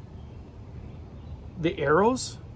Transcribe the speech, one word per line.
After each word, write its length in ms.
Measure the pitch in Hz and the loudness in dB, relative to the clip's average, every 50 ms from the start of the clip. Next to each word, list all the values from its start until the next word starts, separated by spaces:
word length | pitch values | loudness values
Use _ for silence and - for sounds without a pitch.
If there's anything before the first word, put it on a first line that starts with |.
| - - - - - - - - - - - - - - - - - - - - - - - - - - - - - - - - | -14 -14 -14 -14 -14 -12 -14 -14 -14 -14 -14 -16 -14 -12 -12 -12 -12 -12 -12 -12 -12 -12 -14 -14 -12 -10 -10 -10 -10 -10 -4 2
the 200 | 156 165 - - | 2 2 2 4
arrows, 580 | 147 139 151 175 202 233 262 240 - - - - - - - | 4 6 8 8 8 8 6 4 0 -4 -6 -10 -12 -14 -12